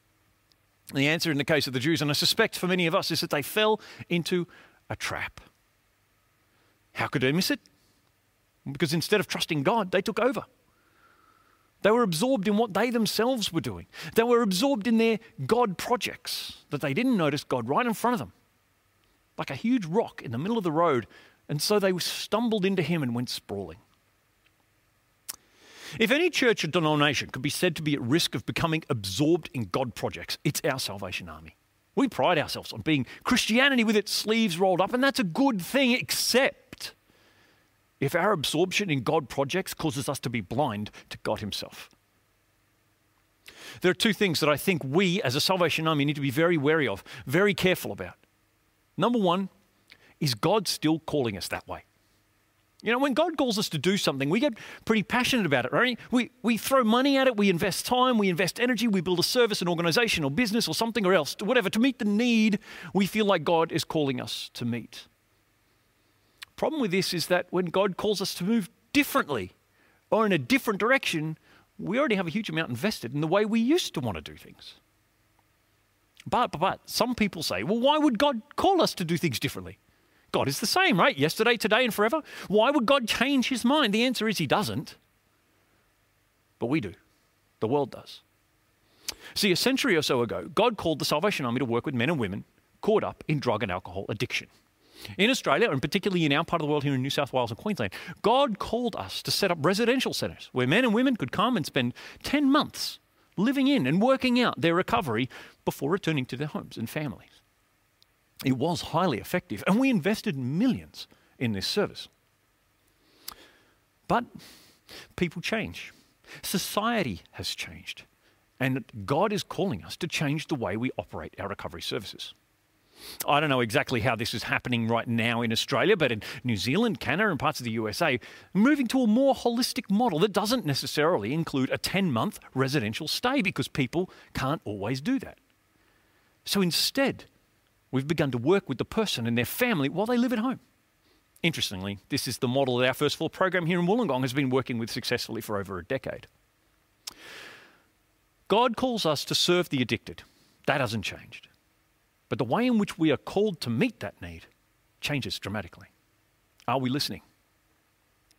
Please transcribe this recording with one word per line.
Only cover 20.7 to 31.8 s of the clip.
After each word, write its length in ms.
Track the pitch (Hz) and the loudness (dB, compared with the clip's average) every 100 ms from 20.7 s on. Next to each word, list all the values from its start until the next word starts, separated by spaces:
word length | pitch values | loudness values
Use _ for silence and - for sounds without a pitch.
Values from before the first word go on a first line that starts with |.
road, 380 | 151 170 127 104 - - _ - | 2 4 2 0 -12 -20 _ -8
and 120 | 151 | -4
so 200 | - 208 | 2 2
they 160 | 196 185 | 2 0
stumbled 640 | - - - 208 240 214 | -2 -6 -2 -2 0 0
into 180 | 185 190 | 0 0
him 200 | 151 170 | 0 0
and 100 | 131 | 0
went 160 | 120 123 | -2 -4
sprawling. 500 | - - 101 90 80 _ _ _ _ _ _ _ _ _ _ _ _ _ _ - - _ _ - - - 156 | -8 -8 -8 -8 -12 _ _ _ _ _ _ _ _ _ _ _ _ _ _ -16 -16 _ _ -20 -20 -10 0
If 100 | 214 | 2
any 200 | 277 349 | 4 2
church 340 | - 247 214 | 2 2 2
or 20 | 165 | 2
denomination 640 | 175 156 151 147 127 101 | 2 2 4 4 2 -4
could 120 | - | -6
be 60 | 143 | -4
said 280 | - 180 156 | 0 0 0
to 60 | |
be 120 | 156 | -2
at 80 | 143 | -2
risk 320 | 117 160 - | 2 2 2
of 100 | 139 | -4
becoming 380 | - 123 165 160 - | -6 -2 0 0 -2
absorbed 580 | 123 98 95 151 170 - | -4 -4 0 2 2 0
in 140 | 135 101 | -6 -4
God 240 | 127 127 | -2 -2
projects, 420 | - 117 82 87 - | -4 -6 -6 -10 -4
it's 180 | - - | -2 -2
our 160 | 160 131 | -2 -2
Salvation 480 | - 101 98 - 87 | -4 -8 -8 -8 -10
Army. 260 | 78 80 - _ _ | -16 -20 -20 _ _